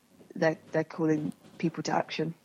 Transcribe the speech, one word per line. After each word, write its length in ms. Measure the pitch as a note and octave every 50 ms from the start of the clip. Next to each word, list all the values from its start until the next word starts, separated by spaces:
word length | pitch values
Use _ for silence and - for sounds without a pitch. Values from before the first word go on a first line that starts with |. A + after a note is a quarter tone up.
| _ _ _ - - - -
they're, 220 | - D#3+ D#3+ D#3 - - -
they're 120 | - D#3+ D#3+
calling 480 | - - - E3 D#3 D#3 D3+ D3+ F3+ - - - - - -
people 240 | - E3 - - E3+
to 80 | -
action. 420 | - D#3+ - - - - D#3 E3 E3 _